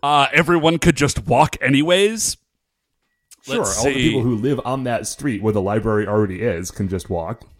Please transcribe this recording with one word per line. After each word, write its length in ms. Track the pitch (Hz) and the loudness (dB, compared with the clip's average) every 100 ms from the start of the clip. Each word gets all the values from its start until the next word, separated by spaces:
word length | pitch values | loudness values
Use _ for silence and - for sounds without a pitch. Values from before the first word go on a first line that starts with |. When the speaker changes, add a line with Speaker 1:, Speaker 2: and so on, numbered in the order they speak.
Speaker 1:
Uh, 240 | 143 147 135 | 2 2 2
everyone 460 | 147 160 175 156 165 | 2 2 4 4 4
could 180 | 175 156 | 2 2
just 280 | 143 - | 0 -2
walk 320 | 117 131 156 - | 0 2 2 0
anyways. 760 | 127 139 156 180 202 220 - - _ _ _ _ _ _ _ _ _ - | 0 2 4 4 2 0 -6 -8 _ _ _ _ _ _ _ _ _ -20
Speaker 2:
Sure, 160 | - 135 | -6 -4
Speaker 1:
Let's 200 | 120 98 | -2 -2
Speaker 2:
all 60 | |
the 100 | 127 | 0
Speaker 1:
see. 80 | 131 123 | 2 2
Speaker 2:
people 140 | 117 | 2
who 120 | 120 | 0
live 260 | 113 123 131 | 0 0 -2
on 200 | 123 135 | -4 -4
that 220 | 127 113 - | -2 -4 -6
street 340 | - 143 104 | -8 -6 -2
where 120 | 107 | 0
the 100 | 104 | 0
library 440 | 95 107 107 107 101 | 0 -2 0 0 0
already 340 | 104 104 90 | 0 0 -2
is 300 | 117 85 90 | -4 -4 -8
can 160 | - 98 | -6 -4
just 200 | 92 - | -4 -4
walk. 340 | 87 80 117 - _ | -8 -6 -12 -14 _